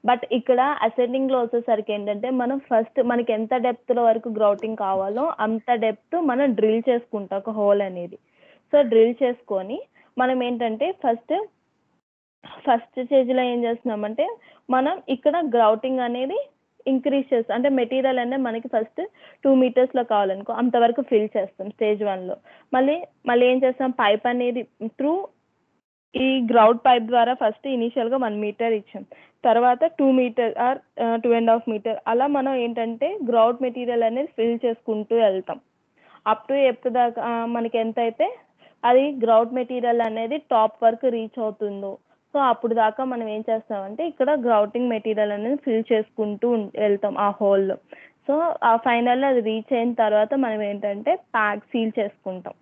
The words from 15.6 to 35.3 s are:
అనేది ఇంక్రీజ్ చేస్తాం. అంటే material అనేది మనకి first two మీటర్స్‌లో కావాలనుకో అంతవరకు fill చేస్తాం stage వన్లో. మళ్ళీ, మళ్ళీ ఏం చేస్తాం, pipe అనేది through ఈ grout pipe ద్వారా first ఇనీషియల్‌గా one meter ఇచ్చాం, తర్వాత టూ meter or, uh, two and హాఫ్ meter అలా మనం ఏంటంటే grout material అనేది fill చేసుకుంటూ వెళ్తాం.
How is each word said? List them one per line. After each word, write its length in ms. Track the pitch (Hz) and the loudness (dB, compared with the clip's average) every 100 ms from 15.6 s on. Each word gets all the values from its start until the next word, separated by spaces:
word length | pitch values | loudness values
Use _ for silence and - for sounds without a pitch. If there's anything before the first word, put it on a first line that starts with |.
| 220 220 262 262 | 4 4 -2 -4
అనేది 360 | 240 240 262 427 554 _ _ _ - | -4 -4 -4 -6 -8 _ _ _ -2
ఇంక్రీజ్ 400 | 262 285 277 262 | 0 0 -2 0
చేస్తాం. 280 | 240 226 | -2 0
అంటే 160 | 220 277 | -2 0
material 480 | 269 233 262 262 254 | 0 0 0 0 0
అనేది 240 | 240 269 | -2 -2
మనకి 260 | 247 226 233 | -4 -6 -4
first 320 | 226 226 - 381 _ - _ | -4 -4 -8 -10 _ -20 _
two 100 | 277 | 4
మీటర్స్‌లో 480 | 262 254 254 247 254 | 4 4 2 0 0
కావాలనుకో 480 | 240 208 196 190 202 | 0 0 0 -2 -6
అంతవరకు 480 | 226 247 240 233 240 | -2 0 4 2 2
fill 260 | 254 220 214 | 0 0 0
చేస్తాం 380 | 220 185 - 196 | -4 -6 -8 -12
stage 340 | - 214 208 | -4 -2 0
వన్లో. 340 | 208 190 185 - _ - _ | -2 -4 -8 -12 _ -20 _
మళ్ళీ, 220 | 254 269 320 349 _ 254 | 0 2 0 -6 _ 0
మళ్ళీ 180 | 240 247 | 4 4
ఏం 120 | 254 | 4
చేస్తాం, 320 | 254 254 262 | 0 0 -4
pipe 320 | 254 214 220 247 | 0 2 2 0
అనేది 360 | 247 247 247 226 _ 220 | -2 -2 -4 -10 _ -12
through 280 | _ 277 349 392 _ _ _ _ _ _ _ _ | _ -2 -2 -6 _ _ _ _ _ _ _ _
ఈ 140 | - 262 262 | -2 0 0
grout 360 | 226 233 220 233 | 2 6 6 6
pipe 240 | 262 247 226 | 4 2 2
ద్వారా 260 | 240 233 | 2 2
first 320 | 254 220 220 277 | 0 -2 -4 -6
ఇనీషియల్‌గా 500 | 254 233 254 226 262 | -4 -2 -2 -2 -2
one 200 | 233 208 | -2 -4
meter 360 | 214 208 233 | -6 -4 -2
ఇచ్చాం, 300 | 220 - 196 - - _ _ | -2 -6 -18 -18 -20 _ _
తర్వాత 380 | 240 226 247 247 330 | 2 4 4 4 0
టూ 140 | 330 269 | 2 4
meter 360 | 254 247 226 226 - | 4 2 0 -2 0
or, 160 | 247 277 _ - | -2 -2 _ -4
uh, 180 | 233 233 | -2 0
two 120 | 240 | 2
and 200 | 233 226 | 2 4
హాఫ్ 160 | 226 226 | 2 0
meter 300 | 214 226 220 - | -6 -4 -4 -2
అలా 220 | 233 285 | 0 2
మనం 240 | 285 269 262 | 0 0 -2
ఏంటంటే 520 | 233 233 226 226 302 415 | -2 -4 -6 -4 -4 -4
grout 380 | 247 233 226 247 | 0 4 4 2
material 440 | 262 247 240 240 226 | -4 -4 -4 0 0
అనేది 240 | 240 302 | -2 -6
fill 260 | - 233 233 | -2 -2 0
చేసుకుంటూ 580 | 240 226 - 214 208 233 | -2 -4 -6 -6 -2 2
వెళ్తాం. 420 | 214 | 2